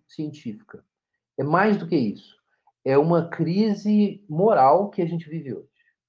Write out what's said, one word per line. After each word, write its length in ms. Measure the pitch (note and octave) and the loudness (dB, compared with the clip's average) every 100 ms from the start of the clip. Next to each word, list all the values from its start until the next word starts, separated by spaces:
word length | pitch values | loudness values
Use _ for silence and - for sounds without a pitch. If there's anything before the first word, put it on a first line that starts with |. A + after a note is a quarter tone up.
| _ | _
científica. 760 | - D3+ C#3 A#2+ G#2 _ - _ _ _ _ _ - | -12 -10 -10 -14 -14 _ -20 _ _ _ _ _ -6
É 60 | |
mais 340 | C#3 F3 G#3+ G3 | -2 2 2 0
do 100 | E3 | -2
que 80 | E3 | -2
isso. 420 | A2 - - _ _ _ _ _ | -2 -6 -16 _ _ _ _ _
É 140 | C3+ C#3 | 0 2
uma 320 | D#3+ E3+ - | 4 0 -2
crise 960 | - D#3+ F#3+ A3 G3+ G#3 G#3 G3+ D#3+ - | -4 -2 0 0 -2 0 2 0 -4 -8
moral 600 | D3+ G#3+ F3 C3 F3 G3+ | 0 2 4 6 4 2
que 120 | - | -4
a 40 | E3 | -4
gente 240 | E3+ D#3 | -6 -8
vive 240 | D#3+ C#3 | -12 -10
hoje. 160 | F#2 - _ _ _ | -12 -14 _ _ _